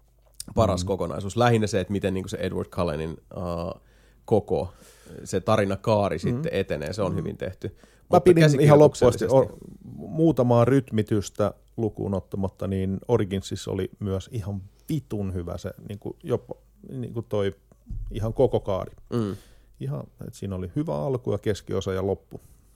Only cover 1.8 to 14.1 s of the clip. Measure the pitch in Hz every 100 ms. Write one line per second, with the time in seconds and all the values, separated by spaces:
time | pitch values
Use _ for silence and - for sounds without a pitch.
1.8 | 90 101 98 95 95 92 92 92 - 98
2.8 | 85 76 80 73 - - 90 85 85 -
3.8 | _ _ _ _ - 107 - 78 90 -
4.8 | - - - 80 - 95 110 110 98 98
5.8 | - 104 95 82 - 123 165 98 92 76
6.8 | 73 107 92 92 80 - - - - -
7.8 | - _ - 175 180 165 151 135 147 147
8.8 | 147 - 123 113 101 131 98 - - -
9.8 | - - - 156 160 131 123 120 120 135
10.8 | - 110 104 107 - - 104 - _ -
11.8 | 107 - 101 95 - 101 95 - 98 95
12.8 | 95 95 - 113 95 98 - - 107 98
13.8 | 92 - 101